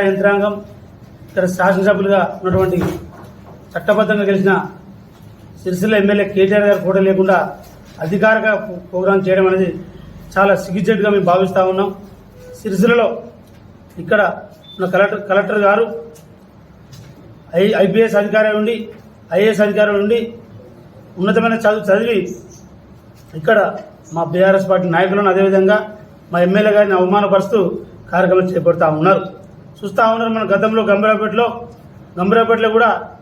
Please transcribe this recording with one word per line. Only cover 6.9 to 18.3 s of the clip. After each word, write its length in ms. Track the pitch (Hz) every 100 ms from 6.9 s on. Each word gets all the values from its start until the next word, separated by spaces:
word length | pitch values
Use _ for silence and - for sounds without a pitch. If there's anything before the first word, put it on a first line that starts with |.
| 190
లేకుండా 560 | 190 190 190 185 151 - - - - -
అధికారిక 500 | 160 196 214 220 220 208 - 180 -
ప్రోగ్రాం 280 | 180 190 196 185
చేయడం 200 | 190 185
అనేది 240 | 185 185 - - - - - - 190
చాలా 180 | 196 185
సిగ్గుచేటుగా 540 | - 180 190 208 208
మేము 140 | 202
భావిస్తా 400 | 180 180 190 190
ఉన్నాం. 320 | 185 185 196 - - - - - - -
సిరిసిల్లలో 600 | 214 185 233 240 214 - - - - - - - - -
ఇక్కడ 200 | 165 214 185 - - - - -
ఉన్న 120 | 185
కలెక్టర్, 280 | 185 202 208 -
కలెక్టర్ 300 | 190 190 208
గారు 260 | 202 214 233 - - - - - - - - - - - - - - - - 170
ఐ-, 160 | 208 170
ఐపీఎస్ 340 | 190 208 226 202
అధికారి 380 | 202